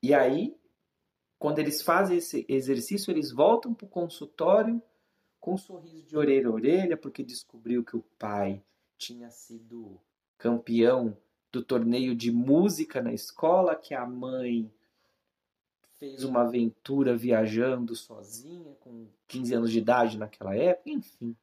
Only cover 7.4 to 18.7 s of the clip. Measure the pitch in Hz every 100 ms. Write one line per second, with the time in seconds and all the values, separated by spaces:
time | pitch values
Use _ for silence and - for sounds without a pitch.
7.4 | - 120 113 120 117 117 - _ 107 104
8.4 | 98 98 _ _ _ _ - 120 117 -
9.4 | - 117 113 117 107 90 _ _ _ _
10.4 | 120 117 - 117 117 127 117 101 _ _
11.4 | _ 123 117 127 117 123 131 117 117 120
12.4 | 127 147 202 156 156 131 117 113 - -
13.4 | 160 180 180 156 - 135 123 123 127 131
14.4 | 123 117 110 _ _ _ _ _ _ _
15.4 | _ _ _ _ _ _ 139 131 131 123
16.4 | 120 120 113 - - 139 131 120 120 113
17.4 | 110 110 123 127 117 113 - 107 101 110
18.4 | 139 175 160